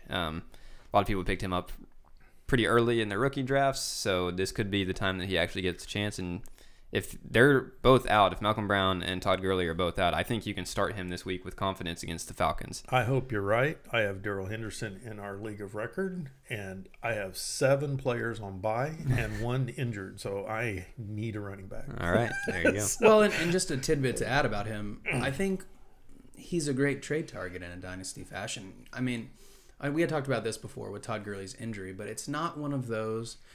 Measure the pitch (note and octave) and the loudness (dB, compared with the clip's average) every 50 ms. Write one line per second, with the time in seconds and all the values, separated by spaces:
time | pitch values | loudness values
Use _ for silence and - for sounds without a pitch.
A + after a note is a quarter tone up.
0 | - - - F#2 E2+ D#2+ D#2 E2+ - - - - - - - - - - - G2+ | -10 -6 -4 -2 -2 -2 -4 -6 -8 -10 -14 -18 -16 -16 -16 -16 -6 2 4 4
1 | G2 - G2+ F#2+ F#2 - G2 - - F#2+ F#2 F2+ F2+ - - - - - - - | 4 4 2 0 0 0 0 0 0 0 0 0 0 -2 -6 -12 -12 -14 -18 -20
2 | - - - - - - - - - - C#3 B2+ G#2+ D#2+ A2 A#2+ A#2 A#2+ A#2+ A#2 | -20 -20 -20 -20 -20 -20 -20 -14 -2 2 2 4 6 6 6 6 6 6 4 4
3 | A2 G#2+ G2 G2+ B2+ C#3 C#3 C#3+ C3 B2+ C3+ C3+ C#3 C#3 B2+ - - - - - | 2 2 0 0 0 0 0 -2 0 2 2 4 4 4 2 0 -2 -4 -4 -2
4 | - G#2+ F#2+ F2+ F2+ F2+ F2 F#2 F#2+ - - - A2 G2 G2 G2 F#2+ F2+ F#2 - | 0 2 2 2 2 2 0 0 0 0 0 -2 -2 0 2 0 2 0 0 0
5 | G#2+ F#2+ F#2+ F#2 F2+ F#2+ F#2 E2 F2 F2 - G2 F#2 F2+ E2+ - - - - G#2 | 0 0 0 0 -2 0 2 2 2 2 0 0 -2 -2 -2 -4 -6 -6 -4 -2
6 | G#2 G#2 - - F#2 F2+ F2 E2+ - - - - - - - - - - - G2+ | -2 -2 -4 -4 -4 -4 -4 -6 -8 -10 -16 -18 -20 -20 -20 -20 -10 -4 -2 -2
7 | - - - - - - - A2+ B2 D3 C#3 C3 - - - - - B2+ C3 B2 | -2 -2 -6 -12 -6 2 6 8 8 8 8 6 2 0 -4 4 8 8 8 8
8 | - - G2+ G#2+ G2+ F2+ F2+ - G#2 G#2 G#2+ A2 G#2 G2 G2+ G2 F#2+ F#2+ F#2 F2+ | 6 6 6 6 6 6 4 2 0 0 2 2 2 2 4 4 4 4 2 2
9 | E2+ F2 F#2 F#2 - G2+ F#2+ F#2 F#2 F#2+ F#2+ F#2 F2+ E2 E2 E2+ F#2 E2+ E2 - | 0 -2 -4 0 2 2 2 2 4 2 2 2 2 2 2 2 0 0 2 2
10 | F#2 F2 D#2+ D#2+ F2 - A#2+ G#2+ F2+ G#2 G2+ F2+ F2+ - - - G2 E2+ G2 G2+ | 2 2 2 2 0 0 -2 -2 -2 -4 -4 -4 -6 -4 0 0 0 0 0 -2
11 | F#2 F2+ F2 F2 - G2 F#2 F2+ - F2+ - - G2+ F#2+ F#2 - F2+ E2+ E2+ - | -4 -4 -6 -6 -4 -4 -6 -6 -6 -8 -6 -4 -2 -2 -2 -2 -4 -6 -6 -6
12 | - D#2 E2 E2 - - - - - D#2 - - - - - - - - B2+ B2+ | -6 -6 -6 -6 -8 -8 -2 0 2 2 2 0 -4 -6 -8 -10 -4 0 0 2
13 | A#2 A2+ C3+ C3 C3 - A2+ G#2 G2 G2 G#2+ A#2 C3 D3+ D#3+ - - - - A#2 | 2 2 2 0 0 0 -2 0 2 4 4 4 4 2 0 -4 -6 -2 0 2
14 | G#2+ G2+ G2 F#2+ G2+ G#2 G2+ G2 F#2 F#2 A2 A2 A2+ G#2+ F#2 - - G#2+ F#2+ F#2+ | 2 0 0 -4 -4 -4 -4 -4 -4 -4 -6 -6 -6 -8 -8 -6 -8 -8 -8 -10
15 | A#2+ A#2 A2 G#2 G2+ G2+ G2 G2 G#2+ A2 G#2+ G2+ G#2 F#2+ G2+ G#2+ A2 A#2+ - - | -12 -12 -10 -10 -8 -8 -8 -8 -8 -8 -8 -8 -10 -8 -6 -6 -6 -4 -4 -4
16 | F#3+ F#3+ F3+ F3+ D#3 C3+ - - - - B2 G#2+ G2 F#2+ F#3 F#3+ F#3 - - - | -4 -2 -4 -6 -8 -8 -10 -14 -10 -8 -6 -6 -6 -6 -8 -10 -12 -14 -12 -6
17 | - A#2 A2+ G#2+ G2 F#2 F2+ - - - - - C#3+ C3 C#3 C#3 D3 C#3+ C#3 C3+ | -4 -2 -2 -2 -4 -6 -6 -8 -8 -6 0 2 4 4 6 4 2 0 -2 -2
18 | - B2+ B2 A#2 A2+ A#2 A2+ G#2+ G#2+ G2 F#2+ F#2 F#2 G#2+ G#2+ A#2 C3+ D3+ D#3+ D#3+ | 0 0 0 0 0 -2 -2 -4 -6 -8 -6 -2 0 0 0 0 0 -2 -4 -2
19 | D3 C#3 A#2+ A#2 A2+ G#2 G#2+ G#2 A2+ A#2+ B2 C3+ C3 - - - A#2+ A#2+ A2 G2+ | 0 2 2 2 2 0 -2 -2 -2 0 0 0 0 -2 -2 -2 -2 -2 -2 -4
20 | F#2+ G2 G2 G2 - G#2 G2 G2 F#2+ G2+ A2 A2 A#2+ A#2 G2+ F2+ F2 - - - | -6 -8 -8 -8 -6 -4 -4 -4 -4 -4 -2 -2 -2 -2 -2 -4 -6 -8 -10 -10
21 | A2 G2+ G#2+ G#2+ A2 A2+ G2+ G#2 G2+ G2 G2+ G2 F#2+ - - - - - - - | -8 -6 -6 -4 -4 -4 -4 -4 -6 -6 -8 -10 -10 -8 -6 -6 -6 -4 -4 -2
22 | - E2+ F#2 G#2+ A#2+ - F#5+ G5+ G5+ G5 - - - - - - - - - - | 0 2 4 4 4 2 -2 -4 -4 -2 0 2 2 2 4 2 2 0 2 6
23 | A3+ A3 A3 G#3+ G#3+ G3+ G3 - E3 E3+ F3 F#3 F3+ - D#3 C3 - - D#3 C#3+ | 8 10 10 10 8 6 4 2 2 2 2 2 2 0 -2 -2 0 2 2 2
24 | C3+ B2+ A#2 - A2 A2 B2 C#3+ C#3+ A#2+ G#2+ G#2 G#2 A2 A2 G#2 G#2 G#2 A2 - | 2 2 0 0 0 2 2 4 4 2 2 -2 -2 -2 -4 -4 -4 -6 -8 -6
25 | - D#3+ D#3+ B2 A#2+ C#3 C3+ - G3 G3 F#3+ F#3 - - - - - - - - | -4 -2 0 0 0 0 0 0 0 0 0 -2 -4 -10 -16 -20 -20 -20 -20 -20
26 | - - - - - - - - - - F3+ E3+ D3 D3 C3+ B2 C#3 C#3+ C3+ C#3 | -20 -18 -18 -18 -18 -18 -18 -18 -8 -4 -2 0 0 2 2 2 2 2 0 -2
27 | - - D3 D#3 D#3+ - - F#2 F#2 F#2 F2 F2+ F2 F2 F2 F2+ F2+ F#2 F#2 F#2 | -2 -2 -2 -2 -2 -4 -6 -8 -8 -6 -8 -8 -10 -10 -10 -10 -10 -10 -8 -8
28 | F#2+ - - G2 F2+ - - F#2+ G2+ A2+ - A#2+ G2 F#2+ - - B2+ - - A#2 | -8 -10 -10 -12 -12 -10 -8 -8 -6 -6 -6 -8 -10 -12 -14 -16 -16 -12 -6 -2
29 | B2+ B2+ B2 A#2 A2+ - - - - - - - - - - - - C#3+ C#3+ E3 | -2 -2 -2 -2 -6 -8 -14 -20 -20 -20 -20 -20 -20 -20 -12 -6 -4 -2 0 2
30 | E3+ C#3 D#3 D3+ C3+ C3+ B2 A2+ G#2 A2+ G#2+ - - G#2+ - B2 G#2+ G#2 G2+ G#2 | 2 2 2 0 0 0 0 0 0 -2 -4 -6 -8 -10 -10 -10 -8 -8 -8 -8
31 | - - A2+ G#2+ G#2 G#2 G2+ G2 G2 F#2+ - - A2+ A2+ A2 G2+ F#2+ F#2 F#2+ G2 | -6 -6 -6 -4 -4 -6 -8 -8 -8 -10 -10 -8 -8 -6 -6 -6 -8 -8 -8 -8
32 | G#2 G#2 A2 - - C#3+ C#3+ D3+ E3 E3+ - D3 D3 C#3+ C#3+ C3+ A#2+ A2+ A2+ A2 | -8 -8 -8 -8 -6 -4 -4 -2 -2 -2 -4 -4 -4 -2 -2 -2 -2 -2 -2 -2
33 | A2 A2 A2 A2+ A#2 A2+ - - - - - | -2 -2 -2 -4 -4 -6 -10 -14 -18 -20 -12